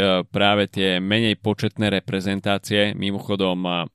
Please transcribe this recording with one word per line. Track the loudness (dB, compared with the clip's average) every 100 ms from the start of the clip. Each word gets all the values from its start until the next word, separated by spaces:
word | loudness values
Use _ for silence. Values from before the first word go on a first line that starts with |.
| 2 2
práve | 0 2 4 4 2
tie | 0 0 0
menej | 0 0 0 0
početné | -2 -2 -2 -2 0
reprezentácie. | 0 -2 -4 -2 -2 -2 -4 0 0 2
Mimochodom, | -2 -6 -6 -4 -2 0 0
a, | -2
a | -4 -6